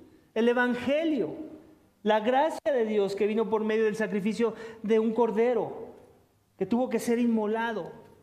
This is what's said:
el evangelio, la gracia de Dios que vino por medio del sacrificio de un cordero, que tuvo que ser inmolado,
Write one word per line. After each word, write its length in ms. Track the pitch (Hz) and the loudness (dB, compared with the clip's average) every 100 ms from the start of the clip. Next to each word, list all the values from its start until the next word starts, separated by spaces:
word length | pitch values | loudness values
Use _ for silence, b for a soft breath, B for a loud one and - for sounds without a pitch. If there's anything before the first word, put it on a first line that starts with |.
| - B B | -20 B B
el 140 | 220 240 | 0 2
evangelio, 880 | 240 247 240 247 294 330 285 156 - - - - - _ _ | 4 2 0 0 0 0 -2 -2 -6 -14 -16 -20 -20 _ _
la 180 | 208 214 | 0 2
gracia 520 | 214 262 320 320 320 | 2 2 2 0 -2
de 120 | 262 220 | 0 2
Dios 280 | 208 196 | 2 0
que 120 | 196 208 | 0 0
vino 220 | 220 208 | 0 0
por 140 | 214 | 0
medio 220 | 214 220 | 0 2
del 100 | 220 | 2
sacrificio 600 | 214 208 202 208 208 226 214 B B | 0 -2 -2 -2 0 -2 -2 B B
de 160 | 202 226 | 0 2
un 140 | 220 | 2
cordero, 800 | 226 226 208 240 226 147 - - - - _ _ _ _ - | 2 2 2 2 2 -2 -8 -14 -18 -20 _ _ _ _ -8
que 80 | 185 | -2
tuvo 220 | 240 247 | 0 0
que 100 | 220 | -2
ser 200 | 233 233 | 0 0
inmolado, 720 | 240 220 214 226 233 214 160 - - - | 2 2 0 -2 -4 -6 -10 -14 -20 -20